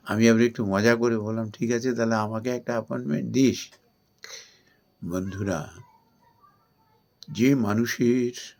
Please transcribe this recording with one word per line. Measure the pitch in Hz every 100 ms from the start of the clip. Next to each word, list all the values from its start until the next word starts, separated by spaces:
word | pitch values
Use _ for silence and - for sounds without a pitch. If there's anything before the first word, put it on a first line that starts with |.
আমি | - 104 117
আবার | 113
একটু | 120 113 101
মজা | 98 113 117
করে | 117 113
বললাম, | 107 113 110
"ঠিক | - 117
আছে, | 120 127 113
তাহলে | 113 113
আমাকে | 107 110 123
একটা | 123 -
অ্যাপয়েন্টমেন্ট | 117 110 127 139 147 117
দিস।" | 117 131 95 - _ _ _ _ _ - - - _ _ _ _ _ 87
বন্ধুরা, | 90 95 92 98 85 78 - - _ _ _ _ _ _ _ _ _ _ _ _ _ -
যে | 101 127 139
মানুষের | 104 107 120 - 120 127 123 123 -